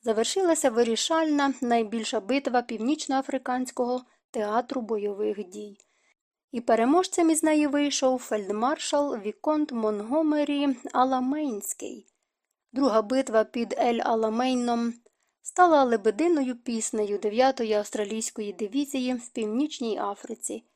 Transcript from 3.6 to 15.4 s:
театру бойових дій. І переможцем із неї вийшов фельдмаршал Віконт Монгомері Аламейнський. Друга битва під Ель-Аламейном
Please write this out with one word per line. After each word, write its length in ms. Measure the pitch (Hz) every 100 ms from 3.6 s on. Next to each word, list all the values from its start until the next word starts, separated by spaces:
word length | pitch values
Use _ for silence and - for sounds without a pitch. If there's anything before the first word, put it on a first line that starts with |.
| 254 - 247 254 254 _ _
театру 520 | 240 208 220 240 254
бойових 680 | 220 220 202 196 214 202 185
дій. 300 | 196 208 202 _ _ _ _ _ _ _
І 80 | 247
переможцем 680 | 240 226 233 320 370 - 339
із 120 | 320
неї 240 | 311 302 302
вийшов 520 | 285 294 285 262 254
фельдмаршал 1000 | - 214 196 208 240 311 - 294 285 247
Віконт 560 | 202 - - 302 302
Монгомері 1040 | 240 220 214 214 285 320 302 294 285 285 269 -
Аламейнський. 1120 | - 262 254 254 294 302 208 - - 226 - - _ _ _ _ _ _
Друга 300 | 233 277 220
битва 420 | 208 262 262 220
під 280 | 220 240 233
Ель-Аламейном 1200 | - 262 240 - 226 220 220 254 254 240 233 233 233 _ _ _ _